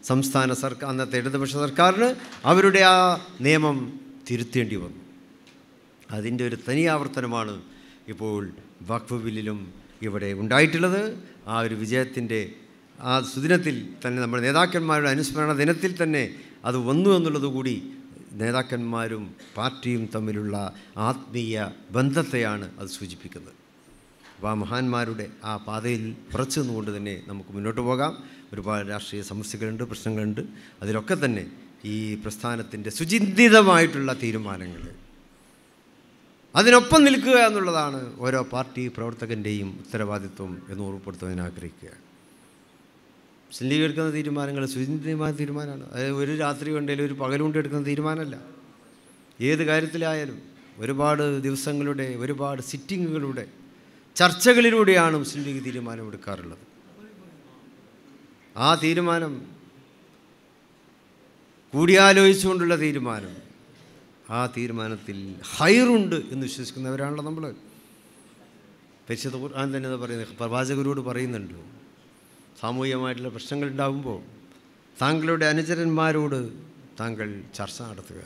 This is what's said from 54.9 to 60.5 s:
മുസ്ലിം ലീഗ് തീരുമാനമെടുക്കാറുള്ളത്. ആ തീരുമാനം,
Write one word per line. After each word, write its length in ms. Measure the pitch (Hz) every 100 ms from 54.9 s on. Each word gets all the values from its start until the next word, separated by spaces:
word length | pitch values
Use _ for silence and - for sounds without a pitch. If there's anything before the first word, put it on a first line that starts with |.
| 185 165 156
മുസ്ലിം 200 | 139 147 143
ലീഗ് 140 | 135 131
തീരുമാനമെടുക്കാറുള്ളത്. 960 | 127 120 113 110 101 - 95 85 82 - - - - 214 196 180 160 - - - - - - - - - - _ - 131
ആ 40 | 160 156
തീരുമാനം, 500 | 165 175 170 160 131 - - - - - _ - _ _ _ _